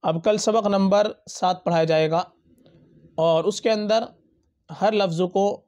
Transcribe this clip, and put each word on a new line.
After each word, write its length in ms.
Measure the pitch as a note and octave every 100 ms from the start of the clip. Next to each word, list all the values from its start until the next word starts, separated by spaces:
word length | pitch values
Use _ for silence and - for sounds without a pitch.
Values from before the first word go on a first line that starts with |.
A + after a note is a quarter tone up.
अब 180 | F#3+ E3
कल 160 | F#3+ G#3+
सबक 280 | G#3+ A3 G#3
नंबर 400 | G3 G3 G3+ G#3+ - -
सात 320 | - F#3 F3+ -
पढ़ाया 200 | E3+ D#3+
जाएगा 340 | D#3 D#3 E3 F3+ _ _ _ _ _ _ - - -
और 280 | D#3+ D#3+ E3
उसके 240 | G3+ A#3
अंदर 380 | G#3+ G#3 A3 A#3 - _ _ _ _ _
हर 240 | D#3 G3
लफ्ज़ 280 | G#3+ G3 E3 F3+
को 160 | F#3 G3+ -